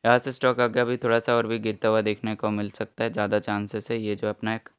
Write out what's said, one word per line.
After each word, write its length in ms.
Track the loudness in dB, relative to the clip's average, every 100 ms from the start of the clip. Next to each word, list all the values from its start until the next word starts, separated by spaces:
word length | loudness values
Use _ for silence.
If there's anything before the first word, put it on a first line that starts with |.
यहाँ 140 | 6 4
से 140 | 2
स्टॉक 280 | 0 0 2
आगे 200 | 2 2
अभी 160 | 0 0
थोड़ा 220 | 2 2
सा 140 | 4
और 120 | 2 2
भी 120 | -2
गिरता 280 | -2 0 2
हुआ 120 | 2
देखने 320 | 2 -2 -4
को 160 | -4 -2
मिल 180 | -2 -4
सकता 340 | -8 -12 -4
है, 80 | -4
ज़्यादा 260 | -2 0 0
चांसेस 500 | 0 -4 -4 -8 -6
है। 80 | -4
ये 180 | -4 -2
जो 120 | -4
अपना 260 | -4 -4
एक 140 | -4 -8